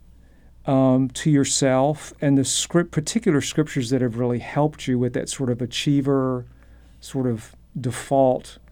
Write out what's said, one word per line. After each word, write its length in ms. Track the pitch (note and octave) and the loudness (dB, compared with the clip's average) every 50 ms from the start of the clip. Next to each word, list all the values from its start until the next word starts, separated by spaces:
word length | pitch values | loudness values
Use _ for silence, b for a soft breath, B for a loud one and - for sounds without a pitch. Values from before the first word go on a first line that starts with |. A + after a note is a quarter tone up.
| - - b b b b b b b b b b - | -20 -20 b b b b b b b b b b -4
um, 440 | - C#3 C3 C3+ C3 B2+ C3 C3+ B2+ | 0 2 4 4 4 4 4 2 0
to 220 | A#2+ - - D#3+ | -4 -2 0 2
yourself 840 | D3 C#3 C3+ C#3 - - D3 C3 C3 C3 C3+ D3 D3+ D3+ - - - - | 4 4 2 2 0 0 2 2 2 2 2 0 0 -4 -8 -16 -10 -2
and 160 | - C#3+ C#3 C#3 | 0 2 2 2
the 80 | B2+ | 2
script, 460 | - - - - - - E3+ F3 E3+ | 0 -2 -4 -4 0 0 0 0 0
particular 500 | - D#3+ D3+ - - A#3 - G3+ D#3 C#3 | -2 -4 -4 -2 -4 0 0 2 2 2
scriptures 480 | C3 - - - D3+ D3+ - C#3+ A#2+ A2+ | 0 0 -2 -2 -2 0 -2 -4 -2 0
that 120 | C3 B2+ | 0 0
have 160 | B2+ A#2+ A2 A#2 | 0 0 0 -2
really 200 | B2+ A#2+ B2 A#2+ | -2 0 -2 -2
helped 480 | A#2+ - - C#3+ D3 D#3 D3+ - - C3+ | -4 -4 -2 0 0 0 -2 -4 -4 -2
you 120 | B2+ B2 | 0 0
with 140 | B2 B2 A#2+ | 0 -2 -2
that 140 | - - - | -4 -6 -6
sort 200 | - - C#3 B2 | -6 -4 -2 -2
of 120 | B2 A2+ | -2 -2
achiever 840 | B2+ A#2+ - - - D3+ C#3+ C#3+ C3+ C#3+ C#3 C3+ C3 C3 B2+ B2 B2 b b b b b b b b b b b | -4 -6 -6 -4 0 0 2 2 2 2 0 2 0 0 -2 -4 -6 b b b b b b b b b b b
sort 260 | - - - C3+ B2+ B2+ | -20 -8 -6 -2 -2 -2
of 280 | A#2 G#2+ - - - - - _ - - | -2 -4 -6 -14 -20 -20 -20 _ -12 -6
default 800 | A#2+ B2+ A#2 - - - C#3 C3+ C3+ B2+ B2+ - - - - - - - | -6 -6 -6 -6 -4 0 2 4 4 4 4 0 -4 -10 -20 -20 -20 -14